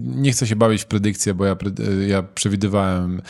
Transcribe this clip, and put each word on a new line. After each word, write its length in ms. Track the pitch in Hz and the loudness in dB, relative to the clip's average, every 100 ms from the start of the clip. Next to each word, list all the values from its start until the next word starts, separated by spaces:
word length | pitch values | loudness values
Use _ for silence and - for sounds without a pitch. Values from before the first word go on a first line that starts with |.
nie 300 | 117 127 139 | -6 0 0
chcę 140 | 120 120 | 2 0
się 100 | 107 | 2
bawić 260 | 113 107 | 4 2
w 40 | - | 0
predykcję, 480 | 107 101 101 - | 0 0 0 -2
bo 100 | 92 | 0
ja 100 | 98 | 0
pre-, 520 | 92 101 98 104 95 98 | 0 -4 -4 -2 0 2
ja 140 | 98 | 0
przewidywałem, 1000 | 92 - 104 101 101 101 95 92 90 90 - | 0 -2 -2 0 0 2 2 0 -2 -4 -8